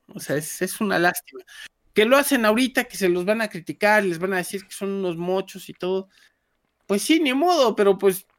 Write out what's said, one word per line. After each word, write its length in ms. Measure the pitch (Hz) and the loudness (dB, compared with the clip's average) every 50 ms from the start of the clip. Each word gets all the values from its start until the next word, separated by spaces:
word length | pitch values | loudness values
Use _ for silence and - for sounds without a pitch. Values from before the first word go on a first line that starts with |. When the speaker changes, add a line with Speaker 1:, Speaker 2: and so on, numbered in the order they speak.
| _ - | _ -18
Speaker 1:
O 100 | - 175 | -16 -12
sea, 160 | - - 139 151 | -6 -4 -4 -4
Speaker 2:
Sí. 0 | |
Speaker 1:
es, 220 | 156 - - - 180 185 - | -4 -6 -8 -6 -6 -6 -6
es 60 | - | -4
una 180 | 220 196 190 170 | -2 -2 0 2
lástima. 440 | 170 180 180 - - _ - - - _ - - - - _ _ _ _ - | 2 0 0 -2 -10 _ -18 -20 -20 _ -20 -20 -20 -20 _ _ _ _ 0
Que 120 | 202 220 | 2 4
lo 120 | 226 262 | 4 4
hacen 280 | 277 277 277 277 254 220 | 4 4 4 0 2 2
ahorita, 400 | 214 214 240 262 233 - 254 240 | 2 2 2 2 0 0 -2 -4
que 120 | - - | -4 -4
se 120 | 180 196 180 | -2 0 0
los 160 | 175 180 180 | 0 0 0
van 160 | 190 214 226 220 | 0 0 0 -2
a 60 | 208 | -6
criticar, 540 | - 170 160 - 147 - 208 208 214 214 202 | -8 -10 -10 -10 -6 0 2 4 4 4 2
les 140 | 185 170 160 | 0 -2 -2
van 140 | 180 190 196 | -2 -2 -2
a 60 | 180 | -2
decir 260 | 170 - - 190 - | -4 -4 -8 -10 -12
que 60 | - - | -12 -14
son 160 | - 202 196 | -10 -6 -6
unos 260 | 196 196 190 180 165 | -4 -4 -4 -4 -4
mochos 520 | 165 175 180 185 190 190 190 - 185 - - | -4 -4 -2 -2 -2 -2 -6 -10 -18 -18 -18
y 40 | - | -14
todo. 340 | - - 185 190 190 196 190 _ _ _ _ _ _ _ _ _ _ _ _ _ _ _ | -8 -6 -4 -4 -4 -4 _ _ _ _ _ _ _ _ _ _ _ _ _ _ _ _
Pues 160 | - 196 202 - | -2 -2 0 2
sí, 180 | - 311 330 | 2 2 2
ni 120 | 330 262 254 | 2 2 0
modo, 440 | 269 330 359 349 320 262 220 208 | 2 2 2 4 4 4 2 2
pero, 200 | - 208 196 190 190 | 2 4 4 4 4
pues, 280 | - 196 185 - - _ _ | 2 0 0 0 -6 _ _